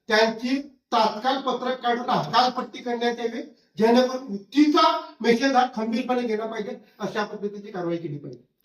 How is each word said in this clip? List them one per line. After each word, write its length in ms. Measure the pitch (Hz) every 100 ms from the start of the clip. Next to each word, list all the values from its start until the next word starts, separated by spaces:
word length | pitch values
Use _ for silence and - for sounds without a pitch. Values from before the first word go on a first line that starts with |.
| -
त्यांची 540 | 214 220 226 247 277
तात्काळ 800 | - _ _ 233 214 214 254 277
पत्रक 400 | 254 240 247 254
काढून 300 | 240 240 240
हकालपट्टी 680 | - 147 - 254 247 - 262
करण्यात 400 | 240 240 240 233
यावी, 240 | 233 254 - - _ -
जेणेकरून 540 | 226 247 254 262 -
युतीचा 840 | 196 - 277 302 330 320 330 - -
मेसेज 320 | 226 233 277
हा 140 | 254 254
खंबीरपणे 480 | 220 226 262 233 247
गेला 240 | 240 214 226
पाहिजे, 320 | 180 196 - - -
अशा 260 | 190 220
पद्धतीची 480 | 202 208 202 202 202
कारवाई 240 | 185 170 170
केली 220 | 165 143
पाहिजे. 240 | 143 120 _ _